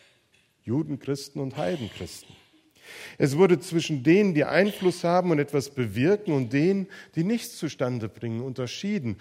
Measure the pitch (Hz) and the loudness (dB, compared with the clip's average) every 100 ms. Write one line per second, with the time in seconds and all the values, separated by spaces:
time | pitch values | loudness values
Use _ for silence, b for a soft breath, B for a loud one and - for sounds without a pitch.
0 | b b b b b b - 135 151 139 | b b b b b b -4 -2 -2 -6
1 | - 139 - 151 135 123 180 170 104 - | -6 -6 -6 -8 -6 -4 -4 -4 -6 -10
2 | 87 - - - _ _ _ _ B B | -14 -14 -20 -20 _ _ _ _ B B
3 | B B 147 143 185 180 - 165 156 147 | B B 2 6 6 4 2 -2 -2 0
4 | 123 190 202 151 131 151 208 - 185 - | 4 6 6 2 2 2 2 2 0 0
5 | 170 180 180 151 143 147 127 131 113 101 | 2 2 4 2 2 -2 -2 -4 -2 2
6 | 151 208 190 143 117 139 170 196 185 B | 2 2 2 0 0 2 2 2 -2 B
7 | B 156 180 233 - - 156 - 127 123 | B -2 0 -2 -4 -8 -8 -4 -4 -2
8 | 110 - 117 113 131 123 120 - 202 208 | -6 -8 -6 -6 -6 -6 -8 -6 -4 -4
9 | 120 95 | -4 -6